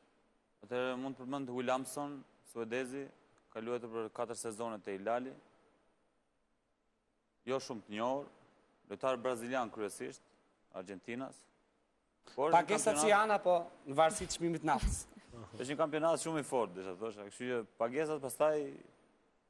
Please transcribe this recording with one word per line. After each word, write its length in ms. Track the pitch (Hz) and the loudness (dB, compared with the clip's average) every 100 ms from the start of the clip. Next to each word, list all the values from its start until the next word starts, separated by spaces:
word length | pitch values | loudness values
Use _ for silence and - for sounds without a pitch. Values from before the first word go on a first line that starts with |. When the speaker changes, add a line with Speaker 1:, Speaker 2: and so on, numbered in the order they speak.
| _ _ _ _ _ _ | _ _ _ _ _ _
Speaker 1:
Atëherë 320 | 104 123 127 127 | -6 -4 -2 -4
mund 200 | 135 131 | -6 -8
të 60 | 127 | -6
përmend 240 | 139 127 | -6 -4
Williamson, 760 | 123 127 131 131 147 143 139 - _ - | -2 0 0 -2 -6 -6 -8 -16 _ -12
suedezi, 560 | 117 113 123 127 139 139 - _ _ _ | -8 -4 -4 -4 -6 -10 -14 _ _ _
ka 80 | 113 | -8
luajtur 300 | 113 123 117 | -4 -4 -4
për 180 | 113 110 | -6 -6
katër 240 | - 117 110 | -4 -6 -6
sezone 420 | 117 104 117 107 | -8 -6 -6 -6
te 160 | 95 98 | -6 -4
Hilali. 380 | 101 120 131 - - _ _ _ _ _ _ _ _ _ _ _ _ _ _ _ _ _ _ _ 120 | 0 -2 -2 -12 -20 _ _ _ _ _ _ _ _ _ _ _ _ _ _ _ _ _ _ _ -4
Jo 120 | 135 | -4
shumë 220 | - 117 98 | -4 -10 -8
të 80 | 104 | -4
njohur, 280 | 120 139 143 - _ _ _ _ - | -2 -2 -6 -16 _ _ _ _ -14
lojtar 260 | 101 135 127 | -4 0 0
brazilian 540 | 123 120 120 131 113 | 0 -2 -2 -2 -2
kryesisht, 520 | 110 104 - 127 131 _ _ _ _ _ | -4 -6 -6 -10 -10 _ _ _ _ _
Argentinas. 640 | - 90 92 - 120 135 - - _ _ _ _ _ _ _ - | -12 -10 -10 -10 -8 -8 -12 -20 _ _ _ _ _ _ _ -8
Por 160 | - 151 | 0 6
Speaker 2:
Pagesa 380 | 165 165 208 214 | 6 6 4 4
Speaker 1:
në 40 | |
kampionat 100 | 208 214 | 6 8
Speaker 2:
Ciana, 320 | 208 220 202 | 8 6 4
po 160 | 180 175 170 - 143 | 6 4 2 -10 -2
në 80 | 139 | 4
varësi 300 | 160 - 180 | 6 4 -4
të 80 | - | -2
çmimit 260 | 170 165 | 0 0
të 40 | 151 | 2
naftës. 300 | 131 - - - - - | 2 2 0 -8 -18 -18
Speaker 1:
<laughs> 300 | 120 110 107 | -16 -12 -8
Është 100 | 127 | -4
një 60 | 143 | 0
kampionat 420 | 156 151 160 156 | 0 2 4 2
shumë 220 | 165 156 | 0 -2
i 40 | 135 | 0
fortë, 280 | 131 101 | 2 2
desha 200 | 90 95 90 | -2 -8 -6
thosha, 300 | 113 104 101 | -6 -8 -12
kështu 180 | - 123 | -8 -2
që 120 | 120 107 - | -2 -2 -2
pagesat 420 | 117 135 156 151 | 0 0 -2 -2
pastaj 360 | 135 - 151 151 139 - - - _ _ _ _ _ | -4 2 4 4 -2 -8 -18 -20 _ _ _ _ _